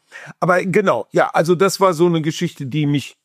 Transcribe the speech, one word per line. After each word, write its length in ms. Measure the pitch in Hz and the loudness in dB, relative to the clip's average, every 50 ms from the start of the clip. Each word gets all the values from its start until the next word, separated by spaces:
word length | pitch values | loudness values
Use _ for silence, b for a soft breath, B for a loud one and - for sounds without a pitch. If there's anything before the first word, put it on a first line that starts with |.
| B B B B B B B _ | B B B B B B B _
Aber 220 | - 170 180 185 - | 2 2 2 2 2
genau, 440 | 190 160 196 208 196 143 117 101 - | 0 0 2 2 2 0 -2 -4 -4
ja, 200 | - 175 151 - - | 0 0 0 0 0
also 220 | 175 170 156 180 | -2 0 0 2
das 260 | 156 190 196 - - | 2 2 0 0 2
war 140 | 190 190 180 | 0 0 2
so 100 | 147 175 | 2 2
eine 160 | 180 170 165 | 2 2 0
Geschichte, 460 | 151 156 151 - 180 165 - - 143 | -2 -4 -6 -4 -6 -8 -8 -10 -12
die 180 | 131 110 156 151 | -6 -4 -2 -2
mich 320 | 143 143 143 135 - - _ | 0 -2 -2 -4 -6 -18 _